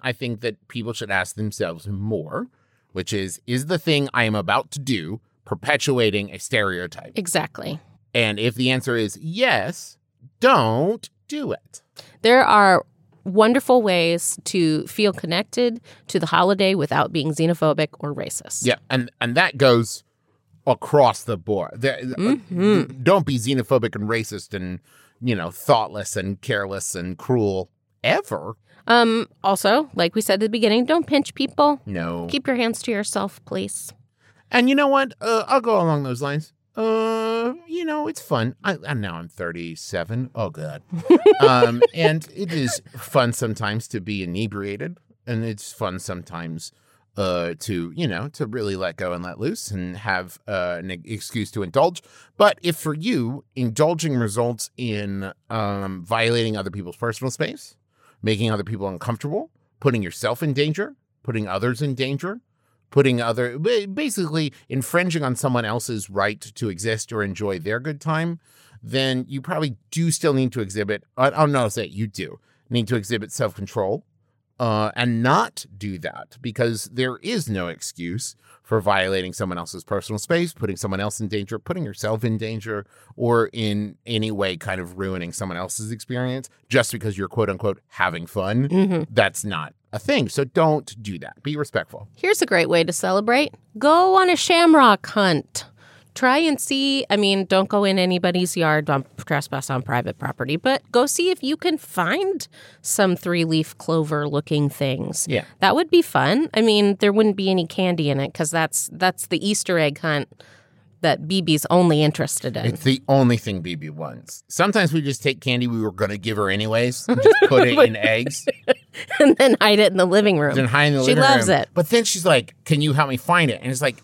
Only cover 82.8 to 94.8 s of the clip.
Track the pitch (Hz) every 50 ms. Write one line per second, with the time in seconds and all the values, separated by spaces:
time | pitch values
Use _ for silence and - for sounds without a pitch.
82.8 | 101 - _ _ _ _ - - 120 117 117 117 113 - - 117 110 107 104 104
83.8 | 104 104 - _ _ 113 117 110 110 110 107 98 98 95 92 80 - 104 95 92
84.8 | 90 85 92 92 98 95 95 92 85 85 82 - 107 92 87 87 92 - - -
85.8 | 107 107 117 107 - - 127 123 127 127 127 131 127 - _ _ _ _ - 135
86.8 | 113 - - 104 110 110 98 95 98 85 - 117 107 101 95 90 - 104 95 -
87.8 | _ _ - - 95 90 82 82 85 - - 101 92 98 107 123 135 139 170 190
88.8 | 196 196 185 123 - - 107 117 101 98 - - - 107 92 80 76 - - _
89.8 | _ _ - 107 - - 285 240 131 - - - 139 127 - 175 160 156 151 147
90.8 | - - 104 110 107 101 95 76 - - - _ - 143 151 147 147 - - -
91.8 | 82 - - - 104 - _ _ - 370 427 - 320 - 202 170 165 - 175 170
92.8 | 170 170 170 - - 185 185 202 214 226 240 269 262 - - _ _ _ _ 214
93.8 | 247 294 311 339 370 381 381 381 381 359 349 - - - 359 330 339 330 320 302